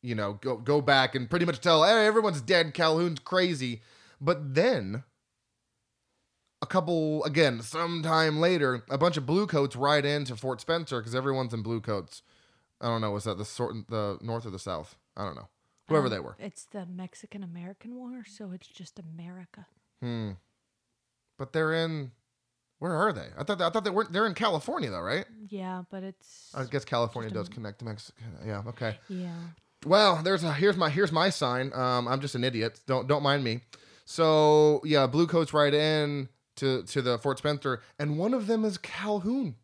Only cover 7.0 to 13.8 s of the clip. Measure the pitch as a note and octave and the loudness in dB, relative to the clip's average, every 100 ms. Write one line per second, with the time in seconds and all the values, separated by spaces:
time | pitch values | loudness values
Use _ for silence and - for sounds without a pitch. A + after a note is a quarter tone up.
7 | D#3 D#3 D3+ D3 D3+ A#2 G#2+ D#3 E3+ E3+ | 2 0 0 2 2 2 -6 -4 -2 -2
8 | D#3+ D#3+ D#3+ D3+ E3+ F3+ C#3 B2+ - C3+ | 2 2 4 4 2 4 2 0 -4 0
9 | D#3+ D#3 B2+ E3+ G#3 D#3 C#3 B2 C#3+ D3 | 2 0 0 0 2 0 0 0 2 2
10 | C#3+ D3 C3+ A#2 C3 B2 - E3 D#3+ B2+ | 2 -2 -4 -6 -6 -6 -2 -4 -2 -6
11 | A2+ B2+ C3 C3+ B2+ A#2 G#2+ A#2 G#2+ G#2 | -4 -4 -2 -2 -2 -4 -4 -4 -4 -6
12 | E2 - _ _ _ _ _ _ A#2 A#2 | -6 -18 _ _ _ _ _ _ -4 -2
13 | G#2+ G2+ G#2+ F#2+ G#2+ - A#2+ A2+ | -2 -4 -4 -6 -8 -6 -6 -6